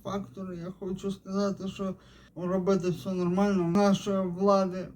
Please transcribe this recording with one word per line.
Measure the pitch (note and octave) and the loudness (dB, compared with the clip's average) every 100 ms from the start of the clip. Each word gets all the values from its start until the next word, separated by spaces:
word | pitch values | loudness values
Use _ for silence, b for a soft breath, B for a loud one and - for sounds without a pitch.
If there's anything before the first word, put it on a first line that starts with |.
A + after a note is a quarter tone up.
фактори, | G3 G3 G3 G3 F#3 F3 | -8 -8 -8 -12 -12 -10
я | E3+ F#3+ | -10 -10
хочу | F#3 F#3+ G3 | -8 -6 -6
сказати, | G3 F#3+ G3 G3+ F#3+ F#3+ | -8 -6 -2 -2 -2 -8
що | - F#3+ F#3 B B B - | -6 -8 -8 B B B -8
робити | F3+ F#3+ F#3 F#3+ F3+ | -2 0 2 2 2
все | E3 G3 | -2 -4
нормально | F#3 F3 F#3 G3+ G3 | -2 0 2 2 2
в | E3+ | 2
нашої | F#3 G3+ G3 G#3 F#3+ F#3 | 4 4 4 2 -2 -2
влади | F3 G3+ G3 F#3 F#3 - | 0 4 4 4 -2 -10